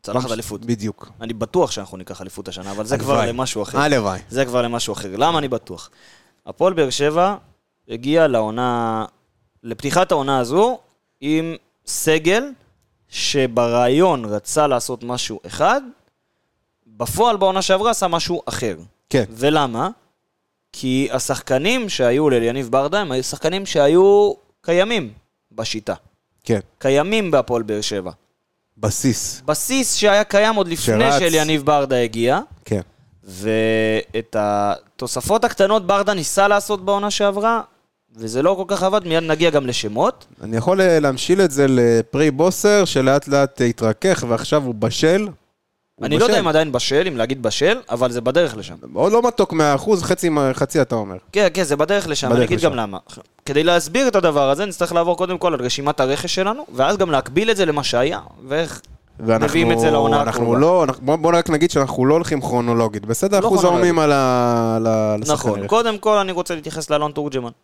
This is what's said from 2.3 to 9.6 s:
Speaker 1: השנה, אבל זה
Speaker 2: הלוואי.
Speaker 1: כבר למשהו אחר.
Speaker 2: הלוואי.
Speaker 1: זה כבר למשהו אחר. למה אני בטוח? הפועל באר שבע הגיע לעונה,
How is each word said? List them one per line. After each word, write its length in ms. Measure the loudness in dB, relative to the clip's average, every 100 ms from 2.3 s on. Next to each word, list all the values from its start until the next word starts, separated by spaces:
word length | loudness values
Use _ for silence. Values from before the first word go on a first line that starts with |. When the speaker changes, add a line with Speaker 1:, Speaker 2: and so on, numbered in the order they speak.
| -14 -14
Speaker 1:
השנה, 220 | -12 -10
אבל 140 | -10 -4
זה 80 |
Speaker 2:
הלוואי. 220 | -4 -2 -2
Speaker 1:
כבר 100 | -2
למשהו 360 | -4 -6 -6
אחר. 160 | -4 -2
Speaker 2:
הלוואי. 420 | 0 0 0 -6 -8
Speaker 1:
זה 160 | -4
כבר 180 | 0 0
למשהו 300 | -2 -4 -6
אחר. 240 | -8 -10 -2
למה 220 | 0 0
אני 100 | -4
בטוח? 420 | -6 -8 -18 -18 _ _ _ _ _ -20
הפועל 260 | -2 0
באר 180 | 2 -2
שבע 440 | 0 0 2 0 -2 _ _ _ _ _
הגיע 380 | -10 0 2 4
לעונה, 760 | 2 -2 -2 -2 -2 -2 -4 -6 _ _ _ _ _